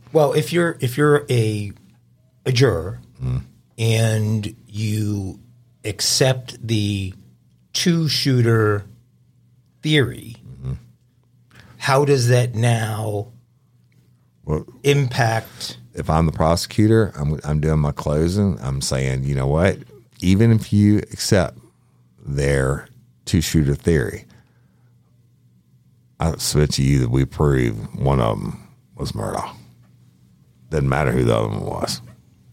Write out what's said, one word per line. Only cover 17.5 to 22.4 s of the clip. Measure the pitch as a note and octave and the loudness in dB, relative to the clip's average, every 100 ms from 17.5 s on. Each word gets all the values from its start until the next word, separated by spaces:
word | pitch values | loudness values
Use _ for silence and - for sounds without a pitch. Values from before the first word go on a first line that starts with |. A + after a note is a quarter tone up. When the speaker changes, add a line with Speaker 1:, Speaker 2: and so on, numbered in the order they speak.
| D2+ | 0
Speaker 2:
doing | D#2 D#2 | 2 2
my | D2 | 0
closing. | C#2+ D#2 D2+ E2 F#2+ G2+ C#2 | -2 -2 0 0 2 0 -2
I'm | B1+ C2+ | -4 -4
saying, | - C2 C2+ C2 | -4 -2 -2 -2
"You | C2+ C#2 | -2 -2
know | C2+ | 0
what? | D#2 F2+ D2 - - _ - | 2 2 0 -8 -20 _ -4
Even | F2 F#2+ A#2 | 2 4 6
if | A2 - | 4 2
you | G#2 G#2 G#2 - | 4 4 4 0
accept | - - G#2 D2+ - - _ _ _ _ _ - | -6 0 2 0 -4 -20 _ _ _ _ _ -6
their | C#2 | -2